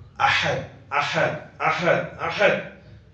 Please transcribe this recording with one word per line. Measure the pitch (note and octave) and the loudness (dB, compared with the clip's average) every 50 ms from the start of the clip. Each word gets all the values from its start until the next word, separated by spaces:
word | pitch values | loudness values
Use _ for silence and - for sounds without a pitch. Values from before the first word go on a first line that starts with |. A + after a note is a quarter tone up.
| - - - - | -20 -14 -4 0
அஹத், | C3 - - - E3+ D3+ C3+ C3 C3 - - - - - | 2 2 2 2 0 0 -2 -2 -6 -10 -14 -18 -12 -4
அஹத், | C#3 D3 C#3+ - E3 D#3+ C3+ - - - - - - - | -2 -2 -2 0 0 0 0 0 -2 -6 -10 -14 -8 -2
அஹத், | D3 D#3 - D#3 F3 D#3+ C#3+ - - - - C3+ | -2 0 0 2 2 2 2 2 0 -6 -8 -8
அஹத். | D3+ E3+ E3+ - G3+ F3+ - - - - - - - - - - - - | -6 -4 0 4 4 4 4 2 -4 -8 -16 -18 -20 -20 -20 -20 -20 -20